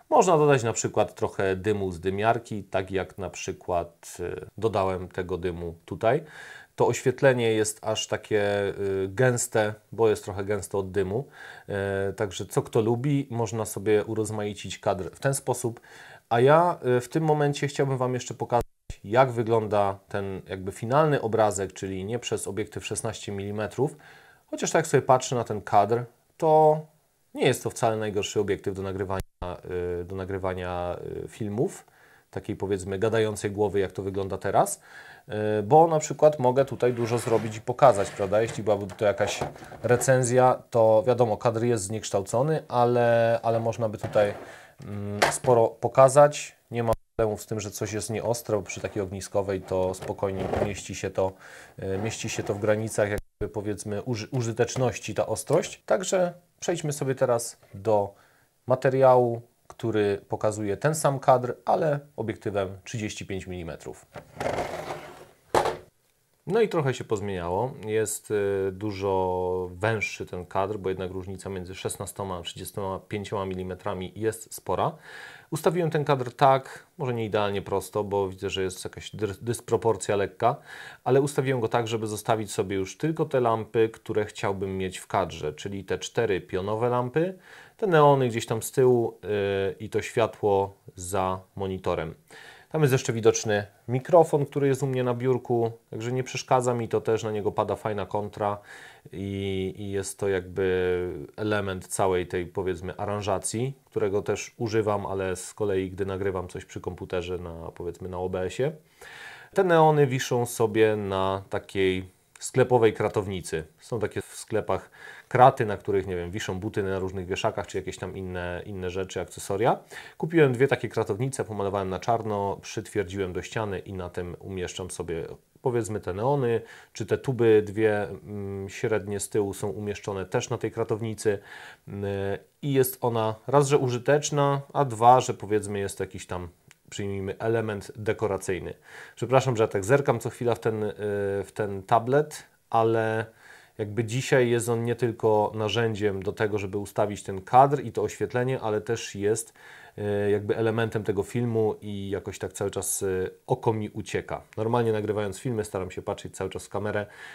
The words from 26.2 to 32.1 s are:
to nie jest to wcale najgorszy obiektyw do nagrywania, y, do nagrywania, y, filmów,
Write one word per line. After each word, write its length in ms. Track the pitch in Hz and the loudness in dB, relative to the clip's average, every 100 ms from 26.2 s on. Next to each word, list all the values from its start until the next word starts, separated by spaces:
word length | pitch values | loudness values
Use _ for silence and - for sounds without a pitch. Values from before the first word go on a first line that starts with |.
| _ - | _ -2
to 440 | 165 156 156 156 156 _ _ _ _ | 4 8 8 4 0 _ _ _ _
nie 120 | 285 180 | 0 2
jest 160 | 120 | 2
to 80 | 113 | -2
wcale 260 | - 117 110 | 0 0 0
najgorszy 440 | 107 101 95 110 | -2 -2 -2 0
obiektyw 360 | 98 95 - 95 | 0 -2 -2 -6
do 60 | |
nagrywania, 380 | 95 95 95 95 - _ 90 85 - 90 87 87 | -6 -4 -4 -4 -6 _ -10 -10 -8 -6 -4 -6
y, 40 | |
do 120 | 87 95 | -6 -8
nagrywania, 800 | 92 98 95 92 90 90 87 - 50 50 | -6 -4 -4 -4 -4 -4 -4 -6 -8 -10
y, 40 | - | -12
filmów, 580 | - 104 104 180 - - _ _ | -8 -6 -2 -2 -4 -18 _ _